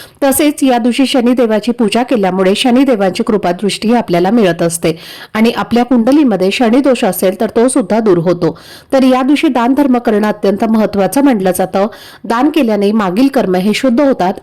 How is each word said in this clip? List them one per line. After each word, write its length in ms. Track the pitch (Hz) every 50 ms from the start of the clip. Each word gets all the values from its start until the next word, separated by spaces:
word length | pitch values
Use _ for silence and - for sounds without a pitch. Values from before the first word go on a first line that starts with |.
| - - - _ 285
तसेच 380 | 269 269 - 302 302 302 -
या 160 | 285 262 240 240
दिवशी 280 | 226 247 226 - 262
शनिदेवाची 680 | 240 - 262 226 247 254 247 240 220 214 208 - 240
पूजा 300 | 233 - 226 196 214 226
केल्यामुळे 520 | 254 - 277 214 190 180 185 190 190 185 208
शनिदेवांची 680 | - - 254 233 262 285 269 240 196 196 185 180 -
कृपा 300 | 226 - 214 190 - 175
दृष्टी 400 | 180 180 208 190 - - - 214 240
आपल्याला 360 | 233 233 - 170 170 180 190
मिळत 320 | 233 240 202 175 170 170
असते 340 | 170 170 165 - - 165 160 - - - - - - - -
आणि 160 | 214 220 240
आपल्या 340 | - - 196 - 226 240 247
कुंडलीमध्ये 680 | - 262 233 220 254 277 320 294 240 202 175 185 196
शनिदोष 540 | - - 247 220 233 285 277 285 240 - 240
असेल, 360 | 190 185 - - 185 214 -
तर 100 | 226 214 -
तो 120 | 226 233 262
सुद्धा 320 | - 285 196 - 208 233
दूर 180 | 220 214 175 170
होतो. 400 | 160 180 170 170 165 156 160 - - - - - - _
तर 100 | 262 269
या 200 | 269 254 254 254
दिवशी 260 | 254 262 294 - 330 311
दान 260 | 247 247 233 254 269
धर्म 240 | 285 285 269 247 240
करणं 300 | 233 233 214 208 214 214
अत्यंत 360 | 208 - - 196 208 196 233
महत्त्वाचं 600 | 220 226 220 208 196 202 202 190 185 - 277 277
मानलं 280 | 285 240 190 190 185 175 -
जातं. 280 | 185 180 - 190 196 226 - - - - - - -
दान 260 | 196 226 240 269 311
केल्याने 420 | 302 320 262 220 214 202 202 202
मागील 320 | 214 220 202 180 175 220 269
कर्म 280 | 269 - 254 196 185 185
हे 160 | 180 180 214 202
शुद्ध 260 | - - 262 233 269
होतात 340 | 294 269 240 - 175 185 208 -